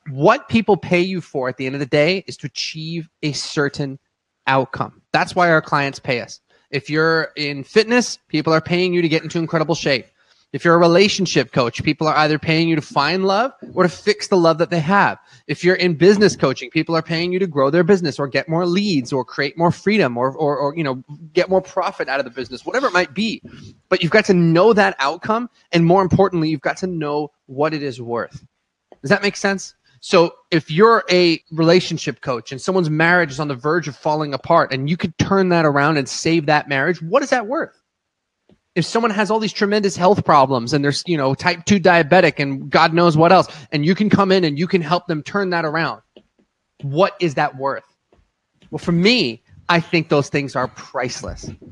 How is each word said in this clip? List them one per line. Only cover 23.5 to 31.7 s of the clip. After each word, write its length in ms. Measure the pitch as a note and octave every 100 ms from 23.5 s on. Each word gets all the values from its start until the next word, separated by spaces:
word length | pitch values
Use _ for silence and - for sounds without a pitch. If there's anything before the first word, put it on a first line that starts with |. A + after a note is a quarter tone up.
| - - - -
But 140 | F#3
you've 100 | E3
got 140 | G#3+ G3+
to 80 |
know 400 | F3+ E3+ E3 A3
that 200 | G#3 G3 -
outcome. 500 | C#3 E3+ A3 A3 A#3+ _ -
And 140 | F3 E3
more 160 | F#3+
importantly, 480 | F#3 - F#3+ F3+ D#3
you've 100 | D3+
got 160 | D#3+ D3+
to 80 | F#3
know 440 | E3+ D3 D3 D3 _ _
what 260 | C3+ D3+
it 100 | D#3
is 160 | C#3 B2
worth. 460 | A#2 A#2 F#2+ - _ _ _ _ _ -
Does 80 | C3+
that 140 | G3
make 140 | G3+ -
sense? 380 | G3+ G3 - _ _ _
So 340 | - F#3 E3 - -
if 200 | E3 -
you're 320 | D#3 A3+ A3 -
a 320 | F3+ F3 D#3+ -
relationship 720 | D#3+ E3